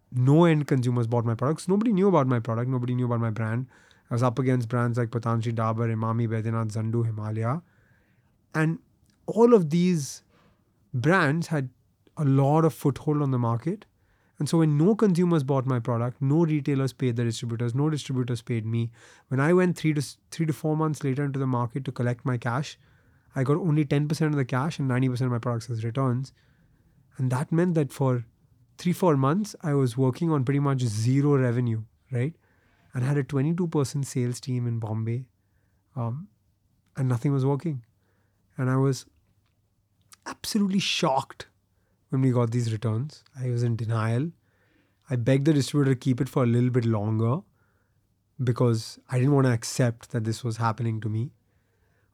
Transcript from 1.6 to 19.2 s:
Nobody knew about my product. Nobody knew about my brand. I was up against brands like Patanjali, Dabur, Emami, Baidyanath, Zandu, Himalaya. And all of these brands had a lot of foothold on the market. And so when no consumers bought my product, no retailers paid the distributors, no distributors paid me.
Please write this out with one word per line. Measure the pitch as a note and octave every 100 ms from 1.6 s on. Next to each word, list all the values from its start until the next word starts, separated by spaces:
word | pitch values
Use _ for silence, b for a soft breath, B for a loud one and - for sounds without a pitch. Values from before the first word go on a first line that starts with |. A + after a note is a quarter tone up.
| -
Nobody | G3 A#3
knew | F#3 G3+
about | E3+ C3
my | B2
product. | A2+ A2+ B2
Nobody | C3 A#2+
knew | B2 B2
about | A#2
my | A#2
brand. | G#2+ A2 A#2 B2+ b b b b
I |
was | A#2
up | B2+ A2+
against | C3 B2+ A2
brands | B2 A#2+ A#2
like | A#2
Patanjali, | A#2 A#2 A#2 A2+ A#2
Dabur, | A2+ A2+ A#2
Emami, | A2+ A2+ A2+ A#2
Baidyanath, | A2+ A2 A2+ A2+
Zandu, | G#2+ A2 A#2 A2+
Himalaya. | G#2+ G#2+ G#2+ A2+ D#3 - b b b b b b b _
And | D#3 D#3+ E3 _ _ _ _ -
all | G3 A#3+
of | A#3 D#3+
these | E3+ F3+ E3+ C3 - _ b b b b _ _
brands | C3 D3 F#3+ D3+ D#3+ E3
had | D#3 C3 - _ _ _ -
a | C#3+
lot | C3+ C#3 D#3 D#3+
of |
foothold | - D3 - - D3
on | C#3+
the | B2+
market. | A#2 A#2 D#3+ G#3 - _ _ _ _ -
And | D3
so | E3
when | D#3 D3
no | E3+
consumers | A3 G#3+ F3 F3+ E3
bought | C3+ C#3
my | B2+ B2+
product, | A#2 A#2 B2 -
no | C3+ D3+
retailers | E3+ D3+ C#3 C#3 C3+
paid | - C3 A#2+
the |
distributors, | A#2 A2 A#2 A2+ A#2+
no | B2 D3+
distributors | D3+ - B2+ B2 A#2+
paid | - A#2 A2
me. | A#2 A#2 B B B